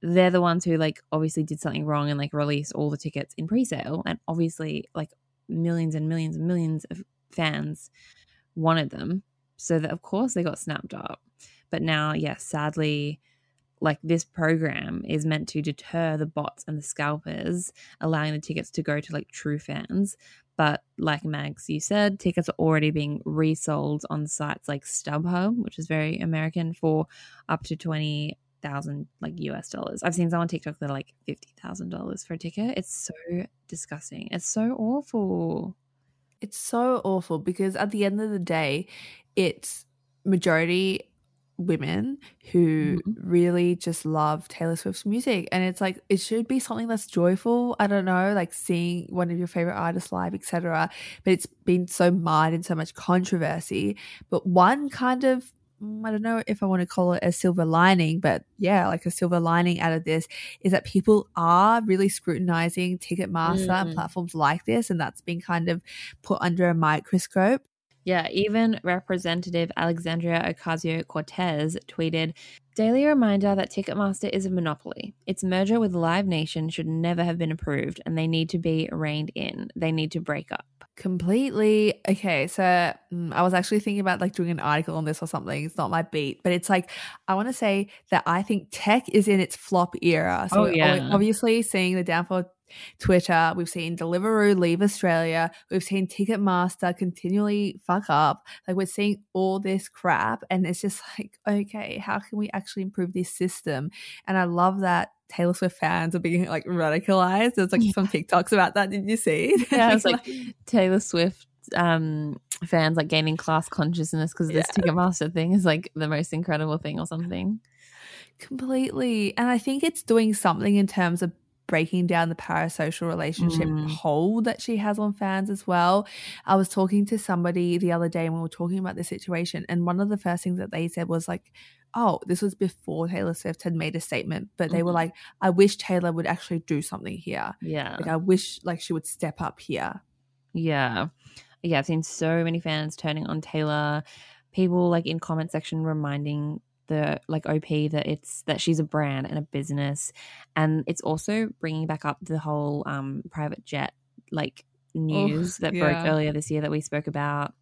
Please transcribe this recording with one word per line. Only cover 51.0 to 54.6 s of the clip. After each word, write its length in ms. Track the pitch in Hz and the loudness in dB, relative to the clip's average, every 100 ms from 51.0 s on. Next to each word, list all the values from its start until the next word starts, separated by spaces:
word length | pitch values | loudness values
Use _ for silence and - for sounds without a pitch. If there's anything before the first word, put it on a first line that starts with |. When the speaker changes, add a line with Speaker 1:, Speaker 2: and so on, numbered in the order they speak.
| - - | -18 -6
Speaker 2:
But 80 | - | 2
it's 120 | 185 - | 2 0
been 420 | _ - 180 180 | _ 0 2 2
so 240 | - 180 | 2 4
mired 420 | 180 170 156 160 | 4 2 4 4
in 100 | 165 | 2
so 120 | 170 165 | -2 -4
much 180 | 160 | -4
controversy. 1040 | - - 180 180 180 151 160 - - - 202 - - - | -8 2 2 2 0 -2 -4 -4 -2 -2 -4 -10 -20 -4
But 160 | - - | -2 2
one 440 | 180 | 6